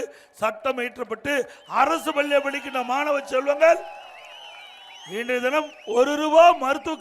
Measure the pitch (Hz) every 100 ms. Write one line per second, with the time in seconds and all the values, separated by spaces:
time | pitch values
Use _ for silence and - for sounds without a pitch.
0 | - - _ - 220 220 269 254 247 247
1 | 233 220 277 285 - - - 208 277 320
2 | 294 285 285 285 277 277 277 254 240 269
3 | 294 277 277 262 277 285 320 330 - -
4 | - - - - - - - - - -
5 | - 202 240 247 247 302 302 - - 233
6 | 269 294 311 320 339 330 262 294 330 311